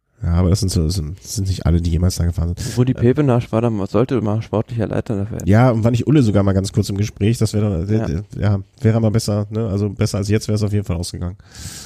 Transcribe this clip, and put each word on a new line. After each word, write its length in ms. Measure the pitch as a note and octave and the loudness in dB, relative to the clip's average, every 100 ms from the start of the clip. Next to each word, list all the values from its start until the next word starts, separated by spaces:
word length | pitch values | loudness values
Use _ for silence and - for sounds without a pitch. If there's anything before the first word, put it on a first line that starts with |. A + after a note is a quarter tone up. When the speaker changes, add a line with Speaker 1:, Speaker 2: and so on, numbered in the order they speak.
| _ - | _ -6
Speaker 1:
Ja, 140 | F2 E2+ | 0 2
aber 140 | F#2 | 4
das 120 | G2 | 2
sind 80 | F#2+ | 2
so, 140 | F2 D#2 | 0 0
das 80 | F#2 | -2
sind, 240 | D2+ F#2+ | -6 -10
das 140 | - - | -8 -4
sind 140 | F#2+ | -2
nicht 160 | F2+ - | 0 2
alle, 160 | E2+ | 2
die 100 | E2+ | 2
jemals 240 | F2 F#2 - | 2 0 0
da 80 | |
gefahren 300 | E2+ E2+ E2+ F2 | -2 0 -2 -4
sind. 220 | A#2+ A#2 | -4 0
Speaker 2:
Rudi 160 | B2+ | 0
Speaker 1:
Äh, 20 | B2 | 2
Speaker 2:
Pevenasch 560 | A#2+ C3 C#3+ A#2+ A#2 | 2 4 2 2 2
war 80 | A2 | 0
da, 100 | A#2 G#2+ F#2+ | 0 -2 -2
sollte 340 | G#2 B2+ B2+ | 0 0 0
mal 200 | G#2+ A2 | 0 -2
sportlicher 460 | - G2+ - A#2 F#2+ | -2 -4 -2 -4 -2
Leiter 300 | G2 - G2+ | -4 -4 -4
da 120 | G2+ | -4
werden. 160 | E2+ F2 | -4 2
Speaker 1:
Ja, 240 | G#2+ B2+ | 4 6
und 120 | A2+ | 4
war 80 | A2+ | 2
nicht 160 | A#2+ - | 2 4
Ulle 160 | D3+ | 4
sogar 200 | A2+ G2+ | 4 4
mal 100 | G2 | 2
ganz 180 | F#2+ G2 | 2 0
kurz 160 | - G2 | -2 -2
im 80 | G2 | -2
Gespräch, 420 | G#2+ - G2+ A#2 | -4 0 0 2
das 140 | A2 | 0
wäre, 300 | G#2 G#2+ E2+ G2 | 0 0 -2 0
Speaker 2:
Ja. 140 | A2 A2 | 0 0
Speaker 1:
ja. 140 | D#2+ G#2 - | -4 -6 -4
ja, 200 | G2+ G2+ G2+ - | 0 0 -4 -2
wäre 220 | A2 A2+ | 0 2
mal 100 | A2 | 2
besser, 360 | A2 - G#2 G#2 | 0 0 -2 -2
ne? 180 | G#2+ A2 | -4 -2
Also 220 | G2+ G#2 | -2 -2
besser 300 | - G#2+ G2+ | -2 -2 -2
als 100 | G2+ | 0
jetzt 180 | G#2+ - | 0 0
wäre 80 | G#2+ | -2
es 80 | |
auf 80 | G#2+ | 0
jeden 140 | G#2 F#2+ | -2 -2
Fall 100 | E2+ | -6
ausgegangen. 400 | F2 F2+ F2 G2 - - - - | -6 -6 -8 -8 -18 -16 -16 -16